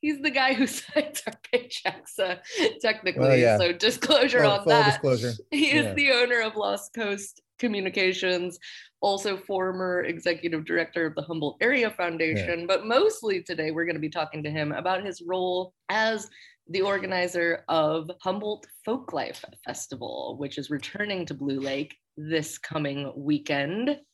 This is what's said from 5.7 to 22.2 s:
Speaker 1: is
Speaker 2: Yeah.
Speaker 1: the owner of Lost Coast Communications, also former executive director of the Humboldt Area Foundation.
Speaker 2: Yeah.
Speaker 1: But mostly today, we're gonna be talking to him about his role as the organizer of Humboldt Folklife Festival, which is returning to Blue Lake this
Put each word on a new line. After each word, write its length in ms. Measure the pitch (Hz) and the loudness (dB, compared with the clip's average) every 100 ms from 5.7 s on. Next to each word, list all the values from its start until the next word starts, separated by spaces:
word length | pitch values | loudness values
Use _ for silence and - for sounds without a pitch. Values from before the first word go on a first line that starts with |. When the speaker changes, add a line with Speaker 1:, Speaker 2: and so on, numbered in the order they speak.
Speaker 1:
is 140 | 294 247 | 4 2
Speaker 2:
Yeah. 80 | 285 | 2
Speaker 1:
the 160 | 285 | 4
owner 300 | 240 240 240 | 4 4 2
of 140 | 220 214 | 0 0
Lost 380 | 202 202 - | -2 -2 -4
Coast 480 | - 214 202 202 - _ _ | -6 -4 -4 -8 -18 _ _
Communications, 1000 | 247 208 190 202 185 185 185 180 180 165 - - - _ | -2 0 -2 2 2 2 0 0 -2 -8 -18 -18 -20 _
also 340 | 208 196 208 190 | 0 0 -2 -4
former 680 | - 190 185 185 185 180 | -4 -2 -2 -2 -2 -2
executive 600 | - 165 175 170 170 160 160 | -2 -2 -2 -2 -2 -4 -2
director 400 | 170 160 - 160 | 0 0 -2 -2
of 80 | 156 | -4
the 60 | |
Humboldt 340 | 147 165 147 - | -6 -4 -4 0
Area 280 | 233 269 226 | 0 2 0
Foundation. 720 | - 175 165 160 156 - 170 | -2 -4 -2 0 0 -2 -4
Speaker 2:
Yeah. 40 | 175 | 0
Speaker 1:
But 180 | 190 220 | 0 4
mostly 560 | 247 415 427 220 196 | 4 4 2 -2 -2
today, 300 | 165 - 156 | -2 -4 -2
we're 140 | 160 170 | -2 -2
gonna 120 | 160 | -2
be 100 | 156 | -4
talking 340 | 170 151 160 | -4 -4 -4
to 80 | 151 | -6
him 200 | 156 151 | -2 -2
about 300 | - 180 185 202 | -2 -2 -2 -2
his 160 | 180 170 | -10 -4
role 480 | 185 180 180 185 _ _ | -2 0 -2 -4 _ _
as 400 | 202 220 220 - - - _ _ | 0 2 0 -6 -18 -20 _ _
the 120 | 175 | -2
organizer 840 | 196 196 185 185 180 175 170 165 - | 0 0 0 -2 0 0 0 0 0
of 400 | 160 151 160 160 175 | 2 2 0 -4 -6
Humboldt 440 | 185 196 208 208 - - - | -4 -2 -4 -8 -10 -14 -6
Folklife 560 | 254 254 156 123 - - - - | -6 -4 -6 -6 -8 -16 -18 -12
Festival, 680 | 120 - 131 120 62 65 - | -10 -10 -10 -10 -8 -8 -8
which 180 | 139 143 | -8 -8
is 120 | 135 | -6
returning 540 | 147 - 202 208 190 165 | -6 -8 -8 -4 -4 -6
to 60 | 143 | -6
Blue 240 | 143 135 | -4 -2
Lake 360 | 135 135 147 - _ | -2 -4 -6 -12 _
this 400 | - | -14